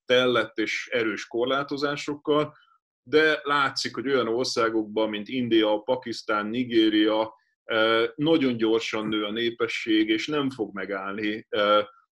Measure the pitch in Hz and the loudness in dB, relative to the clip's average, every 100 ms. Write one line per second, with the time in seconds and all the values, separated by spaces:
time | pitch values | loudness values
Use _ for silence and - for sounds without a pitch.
0 | - 127 127 120 107 - 107 - - 123 | 2 2 4 2 0 -2 -4 -4 -4 -2
1 | 113 98 - 117 123 135 143 143 143 143 | -2 -4 -6 -4 -2 -2 -4 -4 -4 -4
2 | - 147 - 147 147 - _ _ _ _ | -8 -6 0 0 0 -6 _ _ _ _
3 | 123 151 156 151 143 143 135 127 127 120 | 0 4 4 2 0 0 0 -2 -6 -6
4 | 123 135 113 117 127 123 113 113 107 107 | 0 0 2 0 -2 0 0 0 -2 -2
5 | 110 104 104 127 120 110 107 107 - 127 | -2 -4 -6 -6 2 4 4 2 -2 -4
6 | 117 113 - 107 104 120 123 113 110 107 | -4 -8 -4 -2 -2 -4 0 2 4 4
7 | 107 107 110 - _ _ - 117 110 113 | 4 2 -2 -8 _ _ -4 0 2 2
8 | 117 - 147 160 131 117 113 113 - 110 | 0 -2 2 2 2 0 2 2 0 -4
9 | 107 107 104 107 117 117 113 - - 107 | -4 -4 -4 -4 -4 -2 -4 -4 0 2
10 | 110 110 - 151 139 131 101 98 95 98 | 2 0 -2 -2 -2 -4 -6 -6 -8 -6
11 | 98 104 104 110 - 113 104 104 104 - | -6 -6 -6 -6 -6 0 4 4 2 -8
12 | _ | _